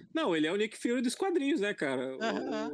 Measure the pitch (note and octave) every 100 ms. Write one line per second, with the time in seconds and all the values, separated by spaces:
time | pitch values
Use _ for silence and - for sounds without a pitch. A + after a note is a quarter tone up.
0 | - D#4+ C#4 D#3+ D#3 G3+ G#3+ - B3 B3
1 | A#3+ - F#4+ E4+ C#4 D4+ G4+ - C#4+ C4
2 | C4 C3 A3 G3 C#4 G#3+ A3